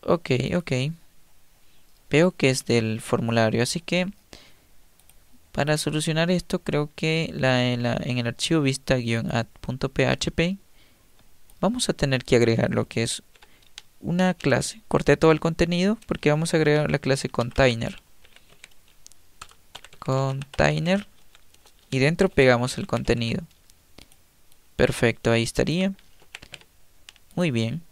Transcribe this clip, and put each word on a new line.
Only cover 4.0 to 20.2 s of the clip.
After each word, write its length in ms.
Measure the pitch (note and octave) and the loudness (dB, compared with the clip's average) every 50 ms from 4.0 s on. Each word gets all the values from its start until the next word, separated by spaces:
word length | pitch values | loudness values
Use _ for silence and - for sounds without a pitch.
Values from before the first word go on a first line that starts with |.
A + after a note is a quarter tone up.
| F3+ F#3 G#3 _ _ _ - - - - - - _ _ - - - - _ _ - - - - _ _ - - _ _ | -2 -4 -6 _ _ _ -20 -20 -20 -20 -20 -20 _ _ -20 -20 -20 -20 _ _ -20 -20 -20 -20 _ _ -20 -20 _ _
para 260 | _ - C#3+ D3 D3+ D3+ | _ -4 -2 0 0 -2
solucionar 520 | - D#3 D3+ D#3 D3+ - D#3 D#3 E3 E3+ | -2 -2 -2 -2 -2 -2 0 0 0 0
esto 320 | F#3 F3+ F3 - - F3+ _ | 0 -2 -2 -4 -6 -6 _
creo 280 | - - D3 D3 D3 - | -2 -2 -2 -2 -4 -6
que 340 | - - D#3+ D#3+ D#3+ E3 - - | -6 -4 -2 0 -2 -2 -4 -4
la, 380 | - C#3+ C3 B2+ B2+ B2 B2 B2 | -2 0 2 2 2 2 0 0
en 100 | A#2+ A#2+ | 0 -2
la, 160 | A#2+ A#2 - | -2 -2 -2
en 180 | - - B2 B2 | -4 -4 -4 -2
el 100 | A#2+ A#2+ | -2 -4
archivo 320 | A#2+ - - - E3 D#3+ | -4 -4 -2 0 0 2
vista 340 | D3 C3+ C3+ - - - C3+ | 2 2 0 -2 -2 -2 -2
guion 400 | B2+ A#2+ A#2 A#2 A#2 A2+ - - | 0 0 -2 -2 -2 -2 -2 -2
add 140 | A#2 A2+ - - - | -4 -4 -4 -10 -16
punto 280 | - - B2+ C3 - C3+ | -10 -10 -8 -6 -6 -6
P 180 | - - C3+ | -2 0 0
H 240 | B2+ C3 - - - | 0 0 0 -2 -6
P 280 | - - E3 F3 F#3+ G3 - _ - - - _ _ _ _ _ _ - - - - - - - - - | -2 -2 -2 -2 -2 -6 -10 _ -20 -20 -20 _ _ _ _ _ _ -20 -20 -20 -20 -20 -20 -20 -10 -2
vamos 280 | - F#3 A#3+ B3+ - - | -2 -2 0 0 -2 -4
a 40 | - | -2
tener 320 | - - C#3 C3 B2+ - | -2 0 -2 -2 -2 0
que 120 | - - | 2 4
agregar 340 | A#2+ A#2 A2+ A2+ A2+ B2 - | 4 6 4 4 2 0 0
lo 160 | - A2 A2+ | 0 -2 -4
que 160 | - - - A2+ | -2 -4 -4 -4
es 220 | A2 - - - _ - - - _ - _ _ - - - - - _ - | -4 -4 -8 -10 _ -20 -20 -20 _ -20 _ _ -20 -20 -20 -20 -20 _ -14
una 340 | - - E3 F3 F#3 F#3 F3+ | -8 -6 -2 0 2 0 0
clase. 460 | - - D3 C3 A#2+ - - - - - | 0 0 0 0 0 0 -4 -8 -12 -12
Corté 300 | - - - - - C#3+ | -2 -2 -2 4 4 2
todo 160 | D3 - D#3+ D#3+ | 4 6 4 4
el 80 | D3+ | 4
contenido 580 | - E3+ E3 - F3 E3+ F3 F3 F3+ G3 G#3+ - - | 2 -4 0 0 -2 0 0 0 2 0 0 -2 -4
porque 240 | - F#3 - - D3+ | -8 -8 0 2 2
vamos 240 | D3 D3+ D#3+ E3 - | 2 2 0 0 0
a 40 | E3 | 2
agregar 300 | D#3 D3+ D3 D3+ D3+ D3+ | 2 4 4 2 2 0
la 120 | D3 C#3+ | -2 -2
clase 280 | - C#3 C3 C#3 - D3+ | 0 0 0 0 -2 -6
container. 720 | - - A#2+ A#2+ - - C3+ C3 A#2 A2+ B2 A#2+ - - - _ - - - - - - - - - - _ - - - - _ _ _ - - - - - - - - - - - _ - - _ - - - - - | -4 -4 -4 -4 0 2 2 4 2 0 -4 -6 -8 -10 -18 _ -20 -20 -20 -20 -20 -20 -20 -20 -20 -20 _ -20 -20 -20 -20 _ _ _ -20 -20 -20 -20 -20 -20 -20 -20 -20 -20 -20 _ -20 -20 _ -20 -20 -20 -20 -14
Container. 1120 | - - C3+ C3+ | -6 -4 -2 -2